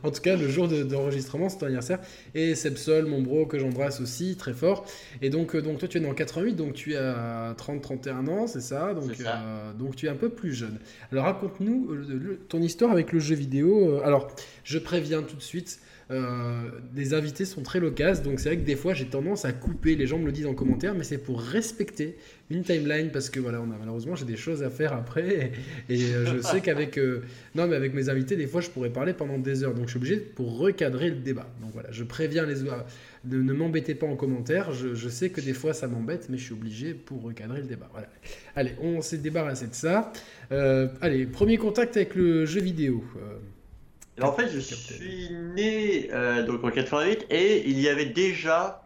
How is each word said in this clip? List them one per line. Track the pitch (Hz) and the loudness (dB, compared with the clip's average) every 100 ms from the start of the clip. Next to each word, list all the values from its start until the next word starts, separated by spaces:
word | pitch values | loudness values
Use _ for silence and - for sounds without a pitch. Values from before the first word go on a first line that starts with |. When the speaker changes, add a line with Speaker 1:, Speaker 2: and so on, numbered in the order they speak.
Speaker 1:
En | 147 | -2
tout | 139 | 0
cas, | 180 185 | 2 4
le | 143 | 4
jour | 139 175 | 2 4
de, | 151 | 2
d'enregistrement, | 135 139 139 139 131 147 185 | 2 0 0 0 -2 -2 -2
c'est | 190 | -2
ton | 143 | -2
anniversaire. | 127 120 180 - - - | -2 -2 -4 -4 -18 -8
Et | 156 165 156 | 0 2 2
Seb | 151 131 | 0 -2
Sol, | - 156 156 | 4 4 4
mon | 143 | 2
bro, | 127 151 156 | 2 4 2
que | 147 | 2
j'embrasse | 135 123 139 131 | 0 2 0 -2
aussi, | 123 - 180 180 | -6 -2 -4 -2
très | - | -6
fort. | 123 160 196 - - - 120 | 0 2 2 -2 -16 -16 -4
Et | 135 | 0
donc, | 156 165 | 0 0
euh, | 160 | -2
donc | 151 147 | -2 -4
toi, | 185 | -2
tu | 175 | 0
es | |
né | 151 | 0
en | |
quatre-vingt-huit, | 135 147 165 202 185 | -2 -2 0 0 0
donc | 151 | -2
tu | 131 151 151 | -4 -4 -2
as | 131 120 117 113 113 113 | 0 -2 -4 -4 -6 -6
trente, | - 143 | -6 -8
trente | 139 131 135 | -6 -6 -6
et | |
un | 131 139 | -4 -2
ans, | 190 226 | 0 -2
c'est | 139 | -4
ça ? | 113 139 180 | -6 -4 -2
Donc, | 180 131 113 | -2 -4 -4
Speaker 2:
C'est | |
ça. | 120 113 | -4 -4
Speaker 1:
euh, | 110 110 107 | -4 -8 -8
donc | 104 131 131 | -6 -8 -4
tu | 156 | -4
es | |
un | 139 | 0
peu | 233 | -2
plus | 233 175 | -2 -4
jeune. | 123 113 110 - - - | -4 -6 -8 -14 -20 -4
Alors, | 131 147 | 0 0
raconte-nous, | 190 196 - 202 254 254 | 0 -4 -2 0 0 0
euh, | 147 139 | -4 -4
le, | 131 | -6
le, | 165 185 | -4 -8
ton | - 165 | -4 0
histoire | 170 - 233 | 0 4 4
avec | 190 160 | 6 4
le | 165 | 2
jeu | 147 156 | 2 0
vidéo. | 139 135 160 208 185 143 | 2 4 6 8 6 6
Euh, | 143 | 6
alors, | 143 - - - - | 4 2 -12 -16 -18
je | - 156 | -6 -4
préviens | 160 175 147 156 | 0 -2 0 -2
tout | 151 147 | -2 -10
de | |
suite, | - 170 170 - - - - | -8 -8 -8 -14 -18 -20 -8
euh, | 131 127 123 120 120 120 - 123 131 | -4 -2 -2 -2 -4 -6 -10 -10 -4
les | 135 | 0
invités | 156 151 135 190 | 2 0 -2 -4
sont | - | -4
très | 131 185 | -4 0
loquaces, | 165 131 156 190 | 0 4 4 4
donc | 139 131 | 0 0
c'est | 151 | 0
vrai | 170 | 2
que | 147 | 2
des | 139 | 0
fois, | 175 160 | 0 0
j'ai | 127 | -2
tendance | 139 151 202 135 | -2 -2 0 -2
à | |
couper, | 123 - 160 160 156 | -2 -2 2 2 4
les | 131 | 2
gens | 156 | 0
me | 156 | 0
le | |
disent | 143 147 | 0 -2
en | 131 | 2
commentaire, | 127 - 185 196 | 4 4 2 -2
mais | |
c'est | 143 139 | -2 -6
pour | - 120 | -4 -4
respecter | 117 185 226 - 202 - 156 - - - _ | 0 -2 -2 -4 -6 -2 -6 -6 -20 -20 _
une | 170 | -4
timeline, | 175 165 147 151 160 | 2 2 2 2 0
parce | 143 131 | -2 -4
que | 131 | -2
voilà, | 127 117 | -2 -2
on | 117 | -4
a, | 107 | -6
malheureusement, | 110 117 120 175 | -6 -6 -4 -4
j'ai | 127 | -4
des | 110 | -6
choses | - 156 | -4 -2
à | 135 | -4
faire | - 151 | 0 0
après, | 131 120 160 175 190 127 117 - 135 - | 0 -2 -2 2 2 0 -4 -10 -12 0
et, | |
et, | 123 123 120 | 2 4 4
euh, | 120 | 2
je | 123 | 2
sais | 120 185 | 2 2
qu'avec, | 185 147 147 143 | 2 2 0 2
euh, | 135 123 - - - | 2 2 -6 -14 -6
non, | 156 175 | 0 2
mais | 151 | 2
avec | 135 | 2
mes | 135 131 | 0 2
invités, | 135 131 196 | 2 2 0
des | 135 | 0
fois, | 175 | -2
je | 175 | -2
pourrais | - 123 | -2 -2
parler | 127 139 | 0 -2
pendant | 180 143 139 | -2 -2 -2
des | 131 135 | 0 0
heures, | 135 117 | 0 0
donc | 120 | -2
je | |
suis | 127 | -2
obligé | 127 208 | 0 0
pour | 202 - 120 117 | -2 -6 -4 2
recadrer | 180 190 147 127 170 | 2 4 0 2 0
le | 135 | -2
débat. | 131 131 - 117 | -4 -4 -6 -12
Donc | 113 | -12
voilà, | 117 113 | -12 -12
je | 113 | -8
préviens | 117 - 160 156 156 | -8 -2 0 0 0
les, | 139 | -2
euh, | 135 123 120 - - - 127 | -4 -6 -8 -14 -20 -14 -2
ne, | 131 | 2
ne | 131 | 2
m'embêtez | 139 165 160 - | 2 2 0 0
pas | 147 156 | -2 -2
en | 135 | 0
commentaire, | 139 123 120 170 185 | 0 0 2 0 0
je, | 127 127 117 | -4 -2 -4
je | 120 | -4
sais | 117 185 | -2 -2
que | 180 | -2
des | 135 | -4
fois, | 127 156 151 | -2 -2 -2
ça | 131 | -2
m'embête, | 117 113 170 - | -2 -2 -4 -4
mais | 127 | -6
je | - | -6
suis | |
obligé | 110 113 107 147 143 | -8 -8 -6 -8 -8
pour | - 135 | -10 -10
recadrer | 113 113 110 135 | -8 -10 -8 -6
le | 131 | -6
débat. | 120 - | -10 -12
Voilà. | 110 104 - - - - - | -14 -16 -16 -16 -16 -8 -2
Allez, | 127 120 | -2 0
on | 160 170 | -2 -2
s'est | 156 165 | -2 -4
débarrassé | 147 160 151 131 120 | -2 0 -2 -4 -6
de | - | -2
ça. | 160 196 226 - - - - | 2 2 2 -8 -18 -20 -4
Euh, | 135 139 131 131 - | 2 6 6 4 2
allez, | 170 135 127 | 2 2 0
premier | - 208 226 | 4 6 6
contact | 220 208 240 214 | 4 2 2 4
avec | 208 190 | 2 4
le | 175 160 156 | 6 6 4
jeu | 180 | 2
vidéo. | 185 165 143 117 - 107 | 0 2 2 2 -2 -12
Euh, | 104 107 104 - - - - - - - | -12 -12 -14 -18 -20 -20 -20 -20 -20 0
Speaker 2:
Et | |
en | 135 | 0
fait, | 139 240 | 2 0
je | 147 | 0
Speaker 1:
Captain. | 131 120 - 117 | -6 -10 -12 -12
Speaker 2:
suis | 185 185 180 170 170 180 | -10 -8 -8 -8 -6 0
né, | 214 220 214 170 - | 2 2 2 2 0
euh, | 123 120 120 | 0 2 2
donc | 113 120 | 2 0
en | 127 | 0
quatre-vingt-huit, | 135 135 147 170 220 - | 0 2 2 2 2 2
et | 160 190 208 135 | 4 6 6 4
il | 135 | 4
y | 143 | 4
avait | 143 143 | 4 0
déjà | 165 185 160 160 165 190 196 | 2 0 0 2 2 2 -6